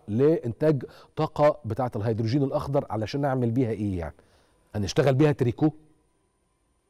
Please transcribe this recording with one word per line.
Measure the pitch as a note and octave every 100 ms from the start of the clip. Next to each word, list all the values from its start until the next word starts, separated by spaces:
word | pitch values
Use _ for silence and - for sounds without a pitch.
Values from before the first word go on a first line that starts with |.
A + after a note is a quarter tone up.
| -
لانتاج | G#2+ C#3+ E3 A#2+ A2+ D3+ C#3+ A#2 - - -
طاقه | D#3 - D3 D3 A2
بتاعه | A2+ B2 A#2
الهيدروجين | G#2+ A2 A2+ C#3
الاخضر | C3+ C#3+ C#3 C#3+ -
علشان | G#2+ A2 C#3+ C#3+
اعمل | C3 A#2+
بيها | A#2 B2
ايه | G#2+ G#2 F#2
يعني؟ | D#2+ - _ _ _ _ _ G#2+
هنشتغل | G2+ - C#3+ C3
بيها | D3+
تريكو؟ | C#3+ B2 A2 D3+ - _ _ _ _ _ _ _ _ _ _ _